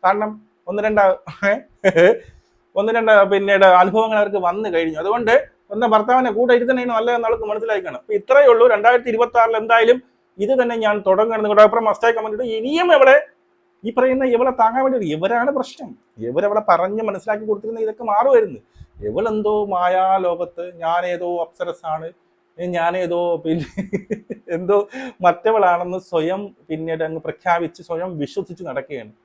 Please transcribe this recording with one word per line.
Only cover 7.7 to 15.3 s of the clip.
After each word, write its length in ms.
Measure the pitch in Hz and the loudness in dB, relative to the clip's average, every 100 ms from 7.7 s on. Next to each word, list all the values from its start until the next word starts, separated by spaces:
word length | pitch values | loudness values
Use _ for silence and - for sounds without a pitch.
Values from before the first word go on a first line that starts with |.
| 208 175 135 | -4 -6 -14
അപ്പൊ 180 | - | -6
ഇത്രയേ 340 | 208 202 269 285 | -6 2 6 6
ഉള്ളൂ. 200 | 226 247 | 6 6
രണ്ടായിരത്തി 420 | 214 214 247 247 | 6 4 2 0
ഇരുപത്തി 300 | 220 240 233 | -2 0 2
ആറിൽ 180 | 226 226 | 2 0
എന്തായാലും 460 | 220 233 226 254 _ _ _ - | 2 2 4 2 _ _ _ -8
ഇത് 240 | 208 262 | -2 0
തന്നെ 140 | 240 233 | 0 0
ഞാൻ 280 | 214 208 196 | -2 0 0
തുടങ്ങുകയാണ്. 360 | 190 220 226 | 0 0 -2
നിങ്ങളുടെ 200 | 214 208 | 0 4
അഭിപ്രായം 220 | 214 226 220 | 4 4 -2
മസ്റ്റായി 280 | - 233 | 0 0
കമന്റ് 220 | 233 220 214 | 0 -4 -6
ഇടുക. 100 | 247 | -6
ഇനിയും 480 | 220 240 311 349 | -6 -4 -2 2
ഇവളെ, 340 | 302 262 277 - _ _ _ _ _ 214 | 6 8 6 2 _ _ _ _ _ -6
ഈ 80 | 233 | -2
പറയുന്ന 280 | 262 262 262 | 0 0 0
ഇവളെ 260 | 233 262 | 0 0
താങ്ങാൻ 320 | 262 220 240 | 2 0 2
വേണ്ടി 240 | 269 254 180 156 | -2 -2 -4 -4
ഇവരാണ് 360 | 190 | -2